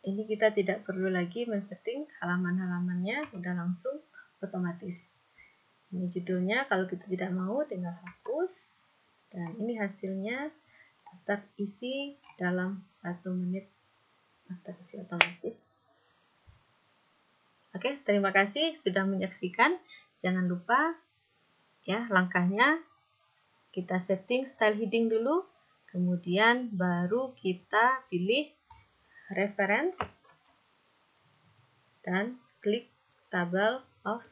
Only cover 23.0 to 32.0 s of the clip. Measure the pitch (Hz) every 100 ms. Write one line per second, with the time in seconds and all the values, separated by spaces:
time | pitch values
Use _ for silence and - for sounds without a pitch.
23 | _ _ _ _ _ _ _ - 180 185
24 | 180 185 - 247 269 - 214 208 220 233
25 | 226 220 233 330 381 _ _ _ _ 180
26 | 180 175 175 185 220 247 247 196 180 175
27 | 180 233 262 - 196 180 - 208 240 262
28 | - 180 185 254 294 _ _ - _ _
29 | _ - - - 202 208 196 214 339 359
30 | - - - _ _ _ _ _ _ _
31 | _ _ _ _ _ _ _ _ _ _